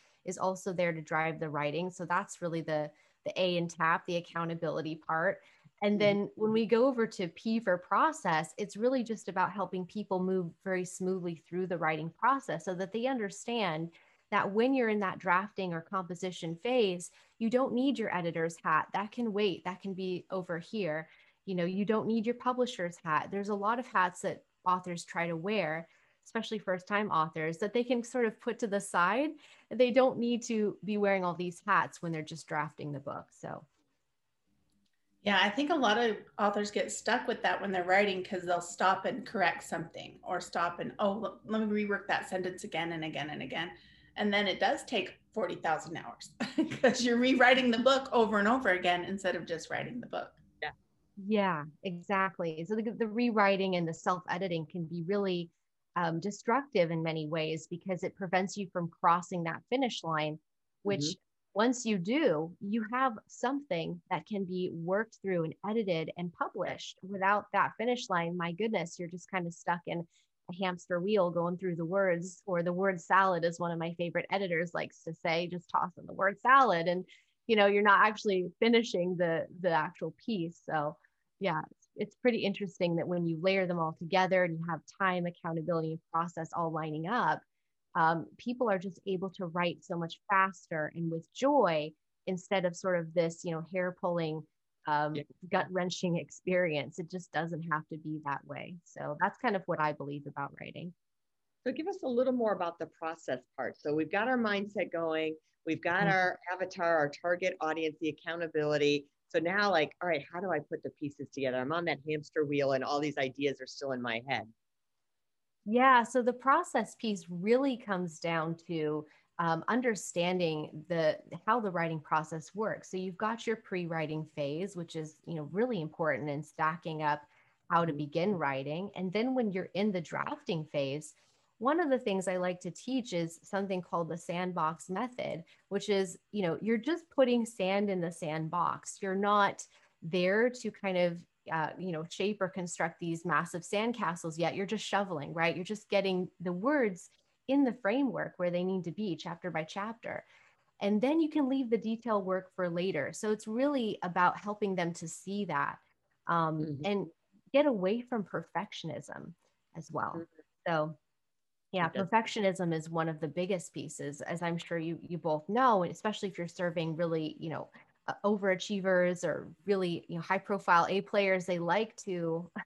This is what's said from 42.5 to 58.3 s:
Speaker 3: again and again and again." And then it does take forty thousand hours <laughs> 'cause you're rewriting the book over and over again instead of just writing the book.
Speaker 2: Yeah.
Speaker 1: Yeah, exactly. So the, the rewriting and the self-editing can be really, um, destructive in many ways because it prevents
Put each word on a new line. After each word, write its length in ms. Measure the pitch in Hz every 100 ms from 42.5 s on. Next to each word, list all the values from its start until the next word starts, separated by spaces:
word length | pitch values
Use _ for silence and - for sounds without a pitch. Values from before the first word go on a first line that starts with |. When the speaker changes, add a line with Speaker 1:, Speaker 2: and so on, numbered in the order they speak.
| 185 -
Speaker 3:
again 280 | 160 170
and 120 | 165 156
again 260 | 147 151
and 120 | 147
again." 340 | 165 - 170 - - - - -
And 160 | 208
then 140 | 202 196
it 140 | -
does 240 | 202 311 -
take 340 | 226 - - _
forty 240 | - 180 165
thousand 400 | 170 156 160 165
hours 360 | - - - - 226 -
<laughs> 240 | - -
'cause 240 | 254 - 240
you're 140 | 233
rewriting 520 | 254 262 247 262 254
the 60 | 226
book 300 | 254 269 262
over 260 | 247 214 208
and 100 | 202
over 220 | 254 190
again 340 | 180 180 175 170
instead 300 | 196 202 175
of 80 | -
just 240 | 160 -
writing 300 | 123 143 240
the 60 | -
book. 260 | - - - _ _
Speaker 2:
Yeah. 100 | 151 - _ _ _ -
Speaker 1:
Yeah, 480 | 196 214 196 160 151 147
exactly. 840 | 190 175 175 196 190 185 170 156 170
So 120 | 220
the, 140 | 226
the 160 | 185 220
rewriting 640 | 214 247 214 196 196 190 180
and 120 | 165
the 60 | 160
self-editing 720 | 196 180 - 175 190 165 151
can 200 | 180 160
be 160 | 170 165
really, 460 | 202 196 180 170 _ _ _ _ 175
um, 240 | 170 165
destructive 720 | 196 202 - 254 277 202 165
in 100 | 165
many 240 | 160 160 151
ways 400 | 165 156 160 -
because 380 | 175 190 180 180
it 100 | -
prevents 420 | 190